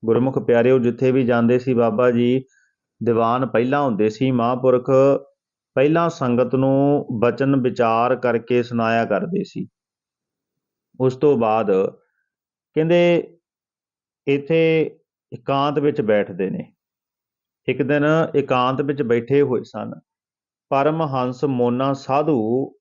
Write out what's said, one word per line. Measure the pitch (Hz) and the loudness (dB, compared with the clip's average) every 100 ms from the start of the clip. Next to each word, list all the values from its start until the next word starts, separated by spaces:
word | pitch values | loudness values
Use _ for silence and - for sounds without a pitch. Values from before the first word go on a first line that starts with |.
ਗੁਰਮੁਖ | 110 113 131 131 | 0 0 0 -2
ਪਿਆਰਿਓ, | 101 120 120 131 | 0 2 4 4
ਜਿੱਥੇ | 117 120 131 | 2 0 0
ਵੀ | 131 | 0
ਜਾਂਦੇ | 120 120 117 123 | 2 2 2 2
ਸੀ | 127 | 0
ਬਾਬਾ | 120 117 107 123 | 0 0 2 2
ਜੀ, | 120 120 131 131 _ _ _ _ _ | 2 2 0 -4 _ _ _ _ _
ਦੀਵਾਨ | 113 113 117 123 131 | -2 0 0 0 0
ਪਹਿਲਾਂ | 110 123 143 | 0 0 0
ਹੁੰਦੇ | 143 101 107 | -2 0 -2
ਸੀ। | 107 131 | 0 -2
ਮਹਾਂਪੁਰਖ | 127 117 123 127 127 127 135 139 139 - _ _ _ _ | 0 0 0 2 2 2 4 4 2 -4 _ _ _ _
ਪਹਿਲਾਂ | - 143 160 170 | 0 2 2 0
ਸੰਗਤ | 165 127 120 123 | -2 -2 0 0
ਨੂੰ | 131 135 135 139 143 143 120 | 0 2 2 2 0 -2 0
ਬਚਨ | 120 - 135 139 | 0 2 0 0
ਵਿਚਾਰ | 123 104 117 113 120 123 | -2 0 0 0 0 0
ਕਰਕੇ | 123 117 113 123 | 0 -2 0 -2
ਸੁਣਾਇਆ | 120 120 113 117 | 0 -2 0 0
ਕਰਦੇ | 110 101 127 170 | 0 -2 -2 -6
ਸੀ। | - - - _ _ _ _ _ _ _ _ _ _ _ _ _ | -8 -10 -14 _ _ _ _ _ _ _ _ _ _ _ _ _
ਉਸ | 131 127 | -2 2
ਤੋਂ | 151 131 | 2 2
ਬਾਅਦ | 113 110 107 95 98 - _ _ _ _ _ _ _ | 2 0 0 0 0 -6 _ _ _ _ _ _ _
ਕਹਿੰਦੇ | - 160 175 175 170 - _ _ _ _ _ _ _ _ _ - | -4 0 2 4 2 -2 _ _ _ _ _ _ _ _ _ -2
ਇੱਥੇ | 143 143 165 160 160 151 - _ _ _ | -2 0 0 2 2 -2 -6 _ _ _
ਇਕਾਂਤ | - - 139 143 147 | -16 -4 -2 0 0
ਵਿੱਚ | 147 143 | -2 -2
ਬੈਠਦੇ | 110 104 101 92 95 | 0 0 0 -4 -6
ਨੇ। | - - _ _ _ _ _ _ _ _ _ - | -6 -12 _ _ _ _ _ _ _ _ _ -8
ਇੱਕ | 131 | -4
ਦਿਨ | 135 147 147 160 165 | -2 0 0 0 0
ਇਕਾਂਤ | 147 131 127 123 131 | -2 0 0 0 -2
ਵਿੱਚ | 139 139 | -4 -4
ਬੈਠੇ | 120 120 117 139 | -2 -2 0 0
ਹੋਏ | 139 120 | 2 -2
ਸਨ। | - 107 110 - _ _ _ _ _ _ _ | -6 -12 -12 -14 _ _ _ _ _ _ _
ਪਰਮਹੰਸ | 139 139 160 156 135 127 127 | 0 0 0 -4 -2 -4 -4
ਮੋਨਾ | 147 127 120 123 135 | -4 0 0 0 -2
ਸਾਧੂ | 139 - 135 151 143 107 123 139 _ | -4 -2 -2 0 0 0 -2 -4 _